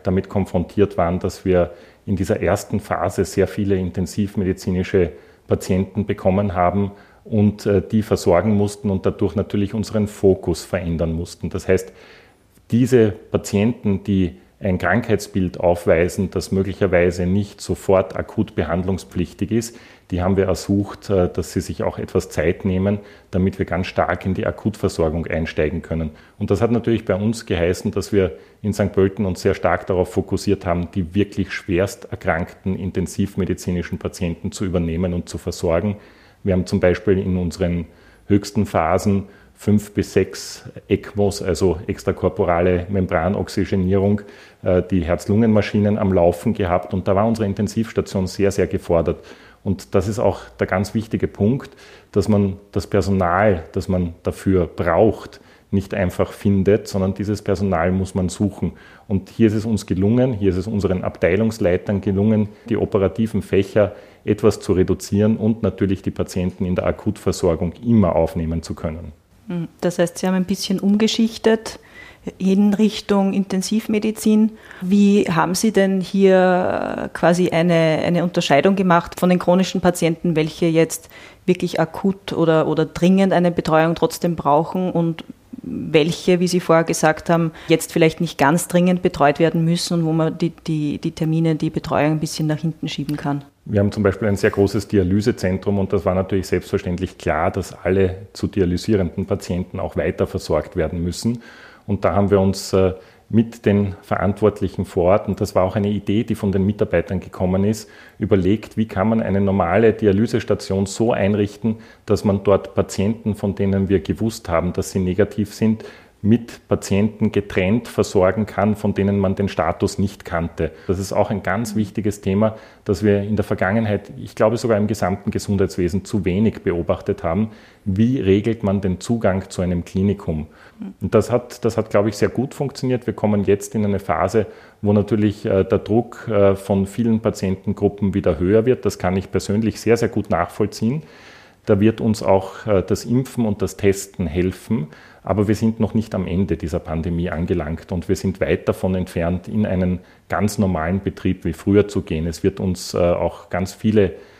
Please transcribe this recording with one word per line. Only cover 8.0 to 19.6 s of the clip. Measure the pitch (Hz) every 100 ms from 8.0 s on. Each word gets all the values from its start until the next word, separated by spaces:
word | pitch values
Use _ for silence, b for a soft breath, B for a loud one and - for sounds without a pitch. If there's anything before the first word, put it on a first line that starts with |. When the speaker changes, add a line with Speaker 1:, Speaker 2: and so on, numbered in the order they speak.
Speaker 1:
versorgen | 104 95 - 87 98
mussten | 104 101 - 107
und | 95 98
dadurch | 92 101
natürlich | 107 95 104 98
unseren | 113 98 110 104
Fokus | - 98 92 - 85
verändern | - 95 87 82 82
mussten. | 80 87 - 87
Das | 92 -
heißt, | 95 - B B B B B B _ -
diese | 113 127 123 110
Patienten, | 98 - 101 - 101 107 120 107 98
die | - 95 90 90 B _
ein | 101 90
Krankheitsbild | 87 95 - 107 - 101 92 -
aufweisen, | 90 87 - 82 87 - 92
das | 95 -
möglicherweise | 95 98 92 98 87 87 87 90
nicht | 95 101 -
sofort | - 92 - 95 98 -
akut | 95 - 104
behandlungspflichtig | - 82 85 90 92 - - 85 - 90
ist, | 110